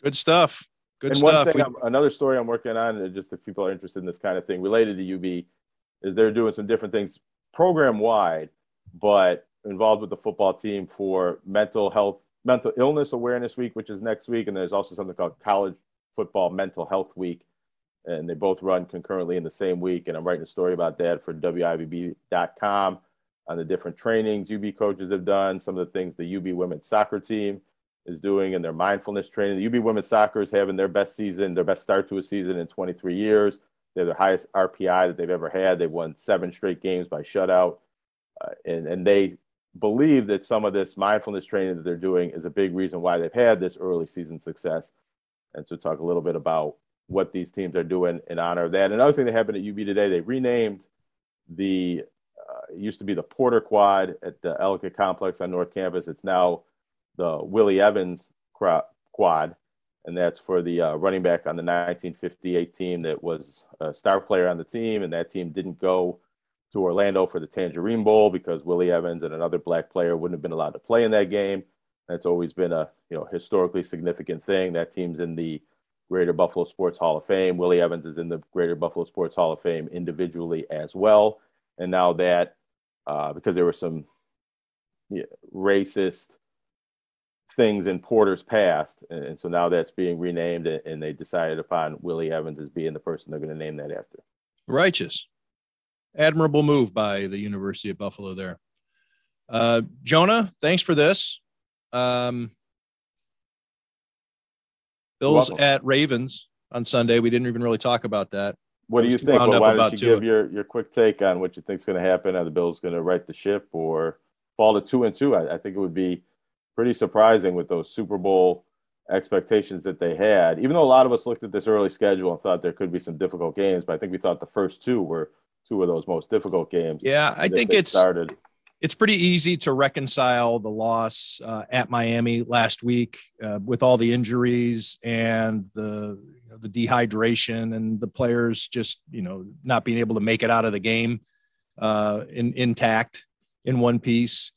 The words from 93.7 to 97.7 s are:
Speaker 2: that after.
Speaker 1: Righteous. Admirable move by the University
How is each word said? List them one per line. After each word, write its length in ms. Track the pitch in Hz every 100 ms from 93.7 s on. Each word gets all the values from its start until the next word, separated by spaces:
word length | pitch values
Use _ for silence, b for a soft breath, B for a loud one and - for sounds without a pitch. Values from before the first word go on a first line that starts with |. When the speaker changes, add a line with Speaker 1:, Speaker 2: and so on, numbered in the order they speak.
| 76
Speaker 2:
that 140 | 73
after. 280 | - - - _ _ _ _ -
Speaker 1:
Righteous. 640 | 131 190 175 85 - - _ _ _ _ _ _ _ _ -
Admirable 460 | 151 160 156 143
move 320 | 147 147 113
by 320 | 95 104 101 98
the 120 | 98
University 520 | 104 101 98